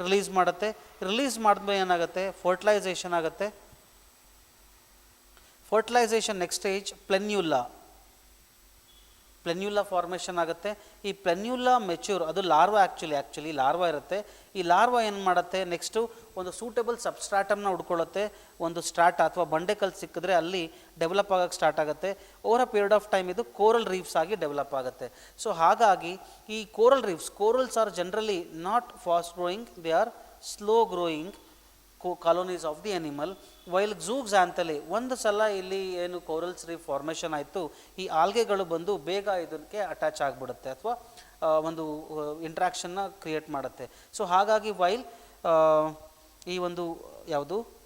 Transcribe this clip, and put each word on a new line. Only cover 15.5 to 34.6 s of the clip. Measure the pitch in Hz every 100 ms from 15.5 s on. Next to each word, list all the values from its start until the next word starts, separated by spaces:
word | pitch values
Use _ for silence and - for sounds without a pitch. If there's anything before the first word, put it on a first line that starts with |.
| 190
ನೆಕ್ಸ್ಟ್ | 180 170 - 220 226 - - -
ಒಂದು | 180
ಸೂಟಬಲ್ | - 240 226 226 233
ಸಬ್‌ಸ್ಟ್ರಾಟಮ್‌ನ | 185 - - 196 196 208 202
ಹುಡ್ಕೊಳ್ಳುತ್ತೆ. | 175 - 170 165 190 208 - - -
ಒಂದು | 165 170
ಸ್ಟ್ರಾಟ | 160 - 170 175
ಅಥವಾ | 160 180
ಬಂಡೆಕಲ್ಲು | 160 156 180 208 196 -
ಸಿಕ್ಕಿದ್ರೆ | 165 175 175
ಅಲ್ಲಿ | 180 165 190 165 - - -
ಡೆವಲಪ್ | 165 196 202
ಆಗಕ್ಕೆ | 185 180
ಸ್ಟಾರ್ಟ್ | - 160 151
ಆಗುತ್ತೆ. | 151 147 190 190 - -
Over | 202 233 247
a |
period | 214 202 208
of | 208
time | 196 180
ಇದು | 180
ಕೋರಲ್ | 233 - 208 233 202
ರೀಫ್ಸ್ | 185 175 175
ಆಗಿ | 165 214
ಡೆವಲಪ್ | 156 143 139
ಆಗುತ್ತೆ. | 135 127 - 123 - - -
So, | 226
ಹಾಗಾಗಿ | 170 165 208 226 180 165 185 - - -
ಈ | 220
ಕೋರಲ್ | 208 - 233 269
ರೀಫ್ಸ್, | 214 160 -
corals | - 214 247 254
are | 226 208
generally | 175 180 208 220 185
not | 170 160 175 233
fast | 240 - 180 170 165 180
growing, | 175 202 233
they | - 165 165
are | 226 - - - - -
slow | 208 226 214
growing | 180 175 156 170 - - _ _ _ _ -
co-, | 180 175
colonies | 165 170 185 180 156
of | 151 208
the | 185
animal. | 156 143 160 190 - - -
While | 180 214 185 165
zooxanthellae, | 262 226 202 175 170